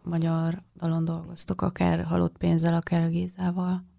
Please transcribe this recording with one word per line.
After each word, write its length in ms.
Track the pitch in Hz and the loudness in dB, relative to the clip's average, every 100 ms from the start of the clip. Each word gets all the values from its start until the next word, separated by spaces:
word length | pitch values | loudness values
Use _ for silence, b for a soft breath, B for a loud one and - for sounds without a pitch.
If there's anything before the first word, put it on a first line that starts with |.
magyar 600 | 175 165 165 165 165 180 - - | -4 0 0 2 0 -4 -8 -6
dalon 280 | 170 165 | -2 0
dolgoztok, 580 | 165 165 165 175 - 185 | 0 -4 -8 -10 -6 -2
akár 420 | 185 - 180 165 | -2 0 2 2
Halott 320 | 165 175 170 - | 0 2 0 0
pénzzel, 380 | 175 165 170 | 2 4 4
akár 280 | 170 - 170 | 2 2 0
a 60 | 165 | 2
Gézával? 760 | 170 180 185 180 180 180 185 - | 0 -4 -4 -2 -2 -2 -2 -6